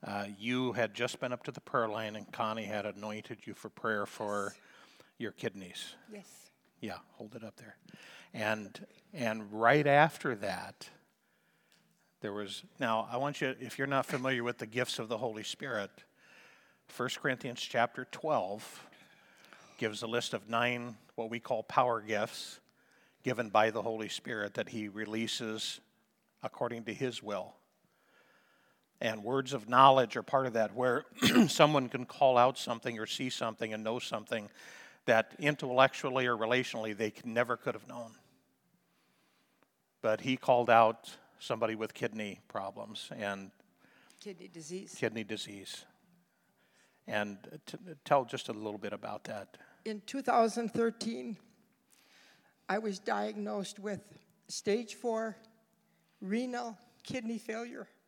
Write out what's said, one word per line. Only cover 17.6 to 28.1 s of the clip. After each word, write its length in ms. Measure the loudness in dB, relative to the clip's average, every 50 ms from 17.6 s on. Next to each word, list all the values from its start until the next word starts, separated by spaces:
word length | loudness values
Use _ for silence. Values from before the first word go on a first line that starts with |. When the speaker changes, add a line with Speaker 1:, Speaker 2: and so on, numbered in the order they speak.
Speaker 1:
chapter 440 | -8 -2 2 2 2 2 2 -6 -12 -10
twelve 720 | -12 -8 -2 0 2 2 2 0 -4 -8 -8 -14 -16 -18 -20 -20 -20 -20 -20 -20 -20 -20 -20 -20 -20 -20 -20 -20 -20 -20 -20 -20 -10 -4
gives 260 | -4 -4 -4 -4 -6
a 40 | -2
list 260 | -2 -2 -2 -2 -6
of 160 | -6 -6 -2
nine 460 | 0 2 2 2 0 -2 -6 -10 -12 -16 -20 _ -8
what 140 | -8 -6 -4
we 100 | -6 -8
call 240 | -4 -2 -4 -4 -4
power 380 | _ 4 4 4 4 4 0
gifts 580 | -2 -2 0 0 0 0 -2 -10 -12 -12 -14 -18 _ _ _ _ _ _ _ _ _ _ _ _ _
given 260 | -2 -2 -2 -2 2
by 200 | 6 6 6 6
the 120 | 4 0
Holy 280 | -4 -4 -4 -4 -6 -6
Spirit 460 | -8 -8 -8 -6 -6 -4 -4 -4 -4
that 140 | -4 -6 -4
he 180 | -4 -6 -6 -6
releases 920 | -6 -8 -8 -4 -2 -2 -2 -2 -2 -4 -4 -4 -4 -4 -6 -6 -8 -10 _ _ _ _ _ _ _ _ _ _ _ _ -10
according 400 | -10 -6 -4 -4 -4 -4 -6 -6
to 80 | -8 -6
his 280 | -2 -2 -4 -4 -4 -6
will. 300 | -4 -4 -4 -4 -8 -12 -20 _ _ _ _ _ _ _ _ _ _